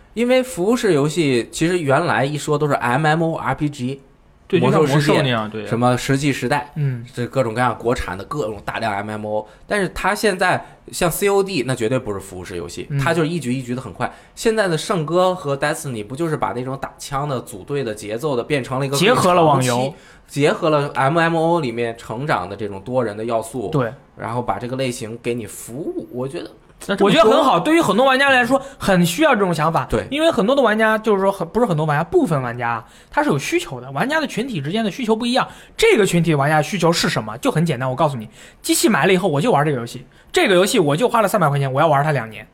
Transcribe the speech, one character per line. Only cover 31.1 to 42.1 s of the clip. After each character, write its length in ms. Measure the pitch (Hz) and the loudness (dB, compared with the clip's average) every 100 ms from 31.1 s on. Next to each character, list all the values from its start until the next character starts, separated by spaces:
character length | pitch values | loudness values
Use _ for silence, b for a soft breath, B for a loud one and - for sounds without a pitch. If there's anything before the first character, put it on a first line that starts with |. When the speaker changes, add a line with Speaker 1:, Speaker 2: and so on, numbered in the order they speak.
Speaker 3:
是 60 | 202 | 2
说 100 | 196 | 2
很， 160 | 196 170 | 0 -4
不 120 | 214 | 0
是 60 | 240 | 0
很 100 | 156 | 2
多 80 | |
玩 120 | 156 147 | 0 0
家， 40 | |
部 240 | 170 370 269 | 2 2 2
分 140 | 156 | 0
玩 160 | 127 120 | -2 -4
家 260 | 120 117 - B B | -2 -4 -6 B B
他 120 | - | -2
是 60 | 294 | 0
有 100 | 151 | 0
需 200 | - 339 | 0 -4
求 200 | - 123 | -4 -10
的， 100 | 127 | -10
玩 160 | 139 202 | -8 -4
家 100 | 311 | -2
的 80 | 294 | -2
群 200 | - 262 | -4 -6
体 140 | 208 | -6
之 80 | 139 | -4
间 120 | 208 | -2
的 80 | 220 | -4
需 140 | - | -4
求 100 | 233 | -2
不 120 | 220 240 | -2 0
一 60 | |
样。 140 | 247 180 B B - | -2 -2 B B 0
这 200 | 453 349 | 4 4
个 100 | 190 | 4
群 160 | 175 | 2
体 120 | 165 | 2
玩 140 | 151 139 | 2 4
家 140 | 156 | 2
需 160 | 147 202 | 2 0
求 120 | 165 | 2
是 160 | 170 202 | 2 0
什 160 | 151 | -2
么？ 140 | 110 110 | -6 -4
就 120 | 277 | -2
很 140 | 156 170 | 0 0
简 120 | 127 | 0
单， 100 | 131 | -2
我 60 | |
告 140 | 127 160 | 0 0
诉 80 | 135 | -2
你， 100 | 107 B B B | -10 B B B
机 120 | - | -2
器 140 | 330 339 | 0 2
买 180 | 143 175 | 4 4
了 60 | |
以 40 | 226 | 2
后 100 | 190 | 2
我 100 | 139 | 0
就 140 | 214 | 2
玩 100 | 165 | 2
这 80 | 151 | 2
个 80 | 135 | -2
游 60 | |
戏， 220 | 120 120 - b b | -6 -12 -18 b b
这 160 | - 320 | 0 4
个 60 | |
游 100 | 180 | 4
戏 140 | 196 254 | 4 2
我 180 | 151 147 | 2 2
就 100 | 240 | 2
花 140 | 233 | 2
了 80 | 202 | 2
三 100 | 208 | 2
百 100 | 156 | 2
块 80 | 143 | 2
钱， 120 | 139 | 0
我 120 | 135 | 2
要 40 | 160 | 2
玩 160 | 151 | 4
它 100 | 156 | 2